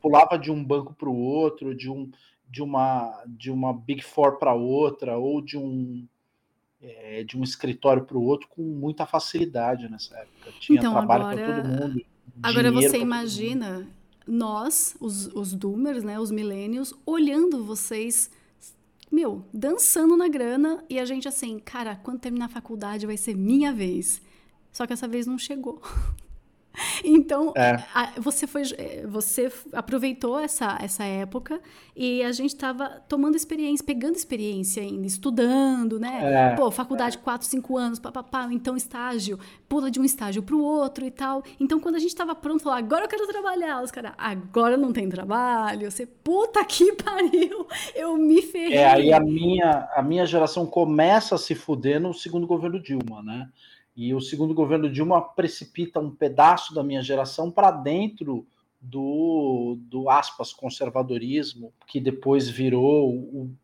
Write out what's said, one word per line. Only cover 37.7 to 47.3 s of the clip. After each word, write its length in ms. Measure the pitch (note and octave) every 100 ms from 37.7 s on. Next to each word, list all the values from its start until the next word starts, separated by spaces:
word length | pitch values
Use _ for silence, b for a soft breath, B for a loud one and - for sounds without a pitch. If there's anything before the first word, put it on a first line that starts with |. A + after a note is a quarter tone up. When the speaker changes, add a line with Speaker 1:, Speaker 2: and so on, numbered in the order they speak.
| B3+
Speaker 2:
anos, 200 | A#3+ A#3
pá, 140 | A#3+
pá, 100 | B3+
pá, 260 | B3 C4 B3
então 240 | A#3+ B3 B3+
estágio, 640 | - A#3+ B3 A#3+ G3 F#3+ B B _
pula 240 | C#4+ C4+
de 80 | B3+
um 60 |
estágio 380 | C4+ - G#3 G3
pro 200 | F#3+ D4+
outro 440 | D4 D4+ C#4 C#4 C4
e 40 |
tal. 320 | B3+ C4+ C4+ - B
Então, 220 | C4+ D#4
quando 140 | E4+
a 40 | E4
gente 160 | E4+
tava 200 | - E4+
pronto, 280 | E4 C#4+ D#4
falou, 140 | D4 B3
"Agora 300 | A3 D#4 G#4
eu 20 |
quero 180 | G#4+ G#4
trabalhar", 560 | G4+ G4 F#4 E4 C4+
os 80 | B3+
cara, 220 | B3 A3 -
"Agora 580 | A3+ F#3+ F#3 A#3 A3+ B3+
não 160 | C4+
tem 160 | A#3 G3
trabalho", 840 | F#3 F#3+ A3 B3 A#3 G#3+ G#3 G#3
você, 140 | F#3+
"Puta 580 | B3 _ - F4+ A4+ G#4+
que 300 | - - F4+ G#4
<laughs> 40 |
pariu, 640 | - G4 F4+